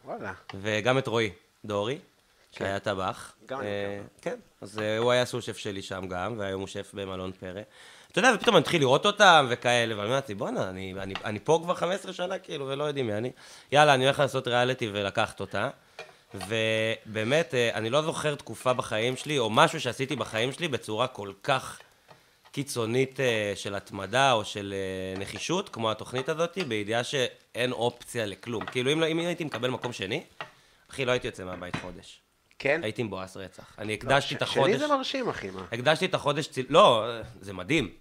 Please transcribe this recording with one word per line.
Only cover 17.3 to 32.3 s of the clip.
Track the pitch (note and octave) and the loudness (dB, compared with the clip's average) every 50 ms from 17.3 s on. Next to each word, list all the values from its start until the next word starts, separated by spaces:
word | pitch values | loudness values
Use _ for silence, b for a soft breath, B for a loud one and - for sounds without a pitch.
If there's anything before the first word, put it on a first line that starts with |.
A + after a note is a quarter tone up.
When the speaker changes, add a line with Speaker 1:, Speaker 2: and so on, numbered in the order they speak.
| C#3 D#3+ E3+ - - | 2 2 2 2 2
Speaker 2:
אה, | B2 A#2 A2+ - | 2 2 2 2
אני | A2+ A2 A2+ | 0 -2 2
לא | B2 D3+ | 2 2
זוכר | D#3 E3 C3+ - - D3+ D3 | 0 0 -4 -2 -2 -4 -4
תקופה | - - - A2 - - B2+ B2+ | -4 -8 -14 -14 -2 0 0 2
בחיים | A#2+ C3 - A#2 G#2+ A2+ B2 C3 | 2 0 -2 -2 0 0 0 0
שלי, | - - D3 D3+ | -2 -4 -2 0
או | C#3 A#2 G#2+ | 0 0 4
משהו | G#2+ B2+ D#3+ D#3 D#3+ D#3 | 6 6 6 6 4 -2
שעשיתי | B2 B2+ G#2+ - C3+ B2+ D3+ | -4 -4 -2 -2 -4 -4 -2
בחיים | A#2 - - - A2 A#2 C3 | -4 -4 -2 0 -2 -2 -2
שלי | C3 - E3+ | -2 -4 -4
בצורה | E3 B2+ A2 - - G#2+ G#2+ B2+ | -4 -4 -4 -4 -4 -2 -2 -2
כל | B2+ - - G#2 G2 G2 _ - | -2 -4 -10 -12 -12 -12 _ 0
כך | - C3+ B2+ - - - - - - b b b b b b b b b b b - | 0 0 0 0 -6 -14 -16 -20 -20 b b b b b b b b b b b -10
קיצונית, | - C#3+ C#3 C3+ - A#2+ A2+ A2 A#2 C3 C3+ C3+ C3+ - | -8 -8 -6 -4 -2 -2 0 2 2 2 2 0 0 0
אה, | C3+ B2 A2+ A2 G#2 G#2 G2 | 0 2 2 2 0 -2 -2
של | - - G#2+ G2+ | -4 -6 -6 -6
התמדה | G2 - - G#2+ G2 G2 F#2+ G#2 B2+ C#3+ C3+ | -6 -8 -8 -8 -8 -6 -2 2 4 4 4
או | B2 A2 G2+ | 4 2 0
של, | - - G#2+ G2+ G2 G2 | -4 -6 -8 -6 -6 -4
אה, | G2 F#2+ F#2+ F#2+ F#2 F#2 F#2+ F#2+ F#2+ | -4 -4 -4 -4 -4 -6 -6 -6 -6
נחישות, | G2 - A2+ - - - D#3+ F#3 G3+ - | -8 -8 -8 -8 -4 -2 -2 -2 -4 -6
כמו | - A2+ A2+ A2 | -8 -4 -2 -2
התוכנית | G#2+ - G2+ - A#2+ B2+ C3+ D#3+ | -2 -4 -8 -8 -6 -6 -4 -4
הזאת, | D#3+ D#3 E3+ E3+ - F#3+ F3+ | -2 -2 -2 -4 -2 -6 -4
בידיעה | C3 A2+ G#2+ G#2 G2+ A2 A#2+ A#2+ | -4 -2 -4 -2 0 -2 -2 -2
שאין | - - C#3 B2 - - - _ _ _ A2 B2 B2+ | -2 -2 -2 -2 -2 -4 -12 _ _ _ -2 -2 -2
אופציה | B2 - A#2 A#2+ - - - - - A#2+ A2 | 0 0 0 -2 -2 -4 -16 -8 -6 -4 -4
לכלום. | G2+ F#2 - - A#2+ A#2+ G#2 F#2 | -4 -6 -10 -8 -6 -4 -4 -4
כאילו, | - - B2+ B2 C3+ | -2 -2 0 2 2
אם | D3+ D#3+ | 2 2
לא, | E3 | 2
אם | D#3 D#3+ E3 | 0 0 0
הייתי | E3+ F3 E3+ D#3+ E3+ | -2 -2 -2 -4 -4
מקבל | C#3+ - A#2 A#2+ B2+ | -6 -4 -2 -2 -2
מקום | B2 A2 - A#2+ A#2+ | -2 -2 -4 -6 -6
שני, | - G#2 F#2 A#2+ D#3+ - - - _ - b b b b b b b b _ | -4 -4 -4 -4 -6 -6 -10 -16 _ -16 b b b b b b b b _
אחי, | - - C3+ | -6 -4 0
לא | A#2+ | 0
הייתי | B2+ B2 B2 | 0 0 0
יוצא | A#2+ - - F#2 | -4 -8 -8 -10
מהבית | F#2 F2+ F2 F2+ F2+ - | -10 -8 -10 -8 -8 -8
חודש. | - - F2+ F2 F#2 - - - - _ _ | -8 -10 -10 -14 -14 -18 -20 -20 -20 _ _